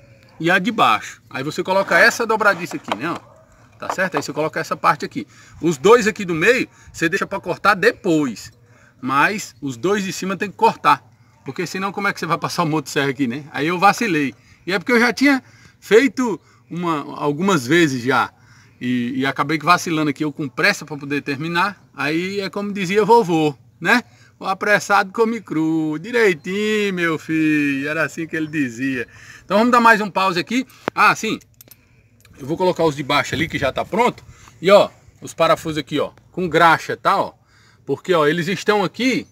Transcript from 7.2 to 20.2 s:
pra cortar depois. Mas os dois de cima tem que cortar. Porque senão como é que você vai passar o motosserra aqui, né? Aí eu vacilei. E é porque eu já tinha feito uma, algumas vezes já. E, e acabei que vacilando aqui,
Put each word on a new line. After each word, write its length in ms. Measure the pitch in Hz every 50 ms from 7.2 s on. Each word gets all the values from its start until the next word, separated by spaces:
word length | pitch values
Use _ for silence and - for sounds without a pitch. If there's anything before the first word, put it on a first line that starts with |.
| 196
pra 140 | - 196 190
cortar 320 | - 185 143 - - 196
depois. 800 | 214 185 180 233 - - - 185 160 156 147 127 104 - - - _ _ _ _ _ _ _ _ _ _
Mas 560 | 127 127 135 143 151 180 214 202 - - - _
os 200 | 143 139 123 113
dois 260 | 117 185 202 214 190
de 80 | 190
cima 240 | - - 180 190 196
tem 140 | 165 208 202
que 60 | -
cortar. 460 | - 220 220 - - - 151 147 - - _ _ _ _ _ _ _ _
Porque 200 | 139 131 - 180
senão 240 | - - 190 190 202
como 160 | 175 208 202
é 60 | 202
que 80 | 190 -
você 60 | 185
vai 100 | 160 170
passar 280 | 160 - 139 - - 175
o 20 |
motosserra 420 | 151 151 156 143 - - 151 139 139
aqui, 180 | 131 143 139
né? 200 | 120 113 - - 151
Aí 180 | - 127 143 165
eu 100 | 180 175
vacilei. 560 | 190 202 190 - 240 214 165 151 143 127 - _ _ _ - _ _
E 60 | 170 185
é 40 | 202
porque 140 | 165 -
eu 80 | 247 226
já 140 | 233 247 214
tinha 280 | - 262 285 277 262 - - _ _ _ - _ _
feito 580 | - - 190 226 277 254 - - 254 226 180 - _ _ _ _ _ _
uma, 480 | 165 170 180 170 160 143 - 143 139 -
algumas 480 | 151 147 147 143 190 196 190 151 117
vezes 360 | 120 160 175 170 147 131 123
já. 280 | 113 127 135 120 104 - - _ _ _ - - _ _ _ _
E, 360 | 123 123 123 123 120 120 123
e 80 | 131 131
acabei 340 | 139 135 - 143 143 160 156
que 60 | 147
vacilando 460 | 175 175 170 - 185 165 156 156 151
aqui, 120 | 135 -